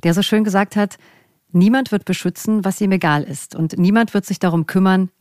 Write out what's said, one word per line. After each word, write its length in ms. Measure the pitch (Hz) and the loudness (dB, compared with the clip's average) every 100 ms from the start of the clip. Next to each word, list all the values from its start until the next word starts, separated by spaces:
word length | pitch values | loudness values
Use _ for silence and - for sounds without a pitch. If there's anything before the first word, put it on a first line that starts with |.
der 100 | 170 170 | -2 0
so 60 | |
schön 200 | 202 214 | 2 0
gesagt 320 | 214 196 202 208 | 0 0 0 -2
hat, 220 | 202 - _ _ _ _ _ | -4 -4 _ _ _ _ _
„Niemand 400 | 175 196 262 254 | 2 4 2 0
wird 140 | 208 - | -4 -4
beschützen, 580 | 185 180 - - 214 190 | -4 -4 -6 -2 -2 -2
was 140 | - | -2
ihm 100 | 202 | 0
egal 300 | 190 165 147 | 0 0 0
ist. 300 | 143 143 - - | -2 -10 -12 -6
Und 220 | 160 - | -4 0
niemand 360 | 180 220 233 202 | 2 2 2 -2
wird 100 | - | -4
sich 140 | 190 | -2
darum 260 | 185 165 156 | -2 -2 -2
kümmern, 440 | 190 190 190 185 _ | 0 2 2 0 _